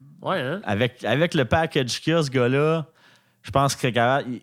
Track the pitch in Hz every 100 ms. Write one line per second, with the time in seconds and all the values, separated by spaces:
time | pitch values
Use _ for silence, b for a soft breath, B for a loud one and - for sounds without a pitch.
0 | - - 143 185 127 170 - 104 120 -
1 | 104 131 175 165 120 165 160 151 127 -
2 | - 165 143 131 123 139 151 165 147 b
3 | b b b b - 139 139 - 131 117
4 | 117 139 123 117